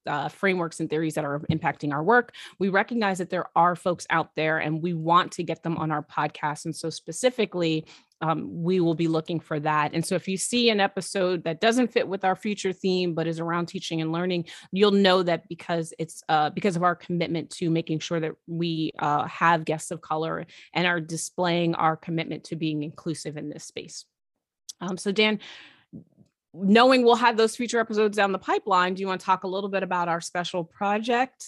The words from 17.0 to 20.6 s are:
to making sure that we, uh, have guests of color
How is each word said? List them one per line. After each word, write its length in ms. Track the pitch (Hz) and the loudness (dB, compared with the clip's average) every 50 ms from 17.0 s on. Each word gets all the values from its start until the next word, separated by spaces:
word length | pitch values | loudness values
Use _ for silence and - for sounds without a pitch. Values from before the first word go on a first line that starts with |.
| - - 175 170 165 - 165 165 - - | -4 -4 -2 -2 -2 -2 -2 -4 -4 -6
to 180 | - - 175 165 | -8 -4 -2 0
making 300 | 165 165 165 - 156 156 | 0 0 0 -2 -4 -4
sure 220 | - - 170 165 | -4 -4 -4 -4
that 100 | 156 156 - - _ - | -4 -4 -6 -8 _ -8
we, 440 | 170 165 170 170 165 160 160 - - - | -6 -4 -2 -2 -2 -2 -4 -4 -4 -4
uh, 260 | - 147 147 143 117 - | -2 0 0 0 -2 -2
have 380 | - - 180 165 170 160 160 | -2 2 4 4 4 4 2
guests 260 | - 156 160 - - | 0 -4 -4 -4 -8
of 80 | 175 160 | -10 -10
color 460 | - - 160 156 160 160 165 165 165 - - - | -6 -6 -4 -2 -2 -2 -4 -6 -8 -10 -16 -20